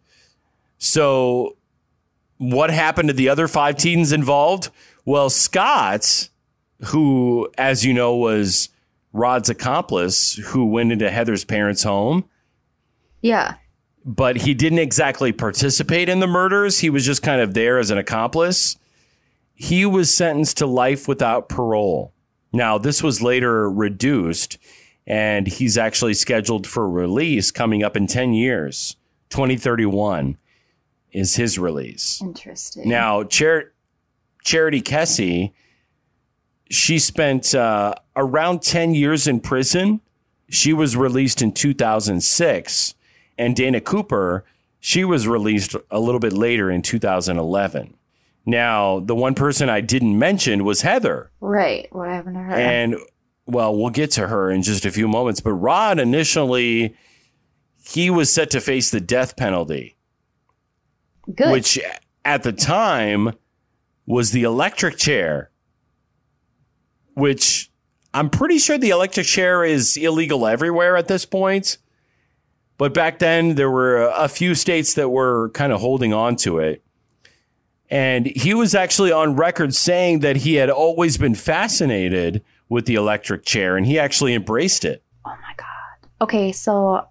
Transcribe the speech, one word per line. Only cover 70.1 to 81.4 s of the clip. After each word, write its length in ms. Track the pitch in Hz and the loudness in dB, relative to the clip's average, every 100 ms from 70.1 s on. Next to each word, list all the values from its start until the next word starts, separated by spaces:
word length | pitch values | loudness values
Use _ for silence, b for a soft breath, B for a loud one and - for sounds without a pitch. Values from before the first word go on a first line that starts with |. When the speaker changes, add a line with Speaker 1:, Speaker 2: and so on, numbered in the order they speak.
| 160 160 143 110 | 0 0 0 0
Speaker 1:
everywhere 500 | 120 165 170 175 180 | 0 0 2 2 2
at 120 | 170 | 0
this 160 | 190 - | -2 -2
point. 520 | 190 190 196 190 - _ _ _ _ _ _ _ _ _ - | -2 0 0 -2 -8 _ _ _ _ _ _ _ _ _ -4
But 160 | 139 | 0
back 240 | 175 165 160 | 2 0 0
then, 380 | 165 165 165 147 | 2 4 2 2
there 140 | 135 | 2
were 340 | 131 127 120 117 90 | 2 2 4 2 2
a 120 | 147 | -2
few 260 | - 180 | 0 0
states 400 | 160 - 165 147 | 0 0 0 0
that 140 | - 135 | 0 0
were 400 | 127 127 120 113 | 0 2 0 -2
kind 220 | - 143 | -2 0
of 80 | 104 | 0
holding 340 | 120 131 117 | 0 0 0
on 220 | 107 117 117 | 2 0 0
to 240 | - 80 | -2 0
it. 220 | 78 76 _ _ _ _ b b b b _ _ _ | -2 -4 _ _ _ _ b b b b _ _ _
And 360 | 139 131 127 123 | -2 0 0 -2
he 260 | - 135 | -2 0
was 200 | 220 220 | 2 2
actually 360 | 196 185 - 190 | 2 2 2 2
on 240 | 160 156 | 2 2
record 400 | 135 170 175 147 | 2 0 0 -2
saying 460 | 127 - 180 180 160 | 0 2 2 2 2
that 160 | 143 135 | 2 0
he 200 | 123 147 | 2 2
had 120 | 131 | 2
always 460 | 139 165 165 170 120 | 2 2 2 0 2
been 180 | 147 | 0
fascinated 1080 | 104 | 0